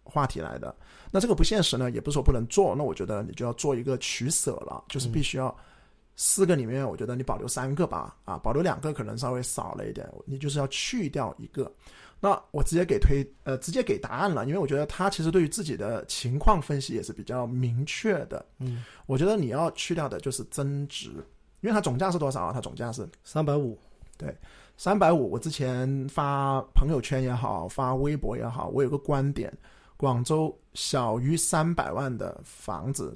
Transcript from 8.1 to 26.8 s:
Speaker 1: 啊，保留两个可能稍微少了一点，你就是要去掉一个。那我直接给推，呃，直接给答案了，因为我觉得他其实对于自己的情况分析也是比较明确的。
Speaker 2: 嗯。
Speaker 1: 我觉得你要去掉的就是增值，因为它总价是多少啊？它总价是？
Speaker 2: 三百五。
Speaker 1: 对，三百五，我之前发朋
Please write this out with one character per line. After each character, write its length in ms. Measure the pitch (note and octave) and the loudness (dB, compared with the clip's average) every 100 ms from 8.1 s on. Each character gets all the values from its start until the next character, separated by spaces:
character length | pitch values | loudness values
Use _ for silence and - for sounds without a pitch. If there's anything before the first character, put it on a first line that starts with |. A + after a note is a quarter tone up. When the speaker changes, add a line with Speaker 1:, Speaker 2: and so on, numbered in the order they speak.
| - | -12
Speaker 1:
啊， 140 | - F2+ | -10 -4
保 160 | A2 | 0
留 80 | C#3 | 2
两 180 | F3 - | 2 0
个 140 | D3+ | -4
可 100 | C#3+ | -4
能 140 | G#2+ A2+ | -6 -4
稍 160 | B2+ | -4
微 100 | B2 | -4
少 300 | B2+ - - | -4 -4 -6
了 160 | - A2 | -6 -8
一 20 | |
点， 180 | - - - - | -8 -10 -12 -10
你 120 | C3+ | -6
就 100 | D3 | -2
是 120 | C#3+ | 0
要 80 | C#3 | -2
去 420 | - - B3 D3+ | -2 -4 -2 -2
掉 260 | C#3+ A2+ - | -2 -4 -6
一 80 | - | -10
个。 220 | C#3 C3 - - - - - | -6 -6 -8 -20 -20 -20 -2
那 160 | G3 - - | 2 2 0
我 100 | D3 | 0
直 140 | C3+ E3 | 2 4
接 80 | |
给 160 | F3+ A2+ | 4 6
推， 260 | - C#3 C#3 - | 6 6 2 -6
呃， 140 | - C3 | -6 -4
直 120 | - | -2
接 100 | B3+ | -2
给 160 | - A#2+ | 0 -2
答 180 | - A#2+ | -2 0
案 140 | G3 | 0
了， 160 | C#3 B2 | 2 0
因 60 | |
为 60 | F#3 | 0
我 100 | C#3 | 0
觉 80 | C#3+ | 0
得 100 | D3+ | -2
他 240 | - F#3+ | 0 0
其 140 | - | 2
实 80 | D#3+ | 2
对 100 | F#3 | 4
于 60 | D3+ | 2
自 160 | - | 0
己 140 | D#3+ F#2 | -4 -4
的 280 | G2+ A2+ - | -2 -4 -4
情 320 | - B2 C#3 | -4 -2 4
况 240 | G#3+ F#3+ | 6 6
分 180 | - C#3+ | 4 -4
析 140 | C3 | -2
也 80 | A2 | -4
是 120 | F#2+ | -6
比 100 | G#2 | -10
较 240 | G2+ B2 A#2+ | -6 -4 -2
明 380 | B2+ B2+ A#2 C#3+ | 0 0 0 -2
确 400 | - A3 E3+ - | -2 0 0 -2
的。 200 | - - - | -10 -10 -10
Speaker 2:
嗯。 260 | B2+ A#2+ A#2+ - - | -8 -8 -10 -16 -2
Speaker 1:
我 120 | C3 | 2
觉 80 | F3+ | 4
得 120 | G#3+ | 4
你 100 | B2+ | 2
要 240 | C3 E3 | 0 0
去 240 | - - E3+ | -2 -2 -2
掉 120 | C#3+ | -2
的 120 | G2 | -4
就 100 | C#3 | -4
是 140 | B2+ - | -6 -6
增 340 | - C#3 C#3+ C#3+ | -4 -2 -2 -4
值， 200 | - - D#2 - - _ _ | -8 -10 -14 -16 -20 _ _
因 80 | G#3 | 0
为 20 | |
它 80 | G#3+ | 2
总 180 | D#3+ B2 | 2 0
价 140 | F#3+ | 0
是 60 | F3 | 2
多 120 | C#3+ | 0
少 120 | C3 | -2
啊？ 100 | F2 | -4
它 60 | A#2+ | -4
总 160 | - - | -8 -8
价 160 | A#2+ | -6
是？ 160 | A#2+ E2+ - | -6 -10 -14
Speaker 2:
三 220 | - D3+ D3+ | -6 -2 2
百 100 | C#3+ | 2
五。 220 | B2+ G#2+ - - - - | 0 -6 -16 -20 -20 -12
Speaker 1:
对， 180 | D3 - - - - - | -10 -10 -18 -20 -20 -6
三 240 | F3+ G#3 | 0 6
百 140 | E3+ | 6
五， 180 | E3+ A2 | 6 4
我 80 | A#2 | -2
之 100 | D#3+ | -4
前 380 | D3 C3 B2+ C3 C3+ C#3 | -2 -2 0 0 -2 -2
发 500 | - C#3+ C#3 C#3 C3+ C3 | -2 0 0 2 0 4
朋 160 | - | 4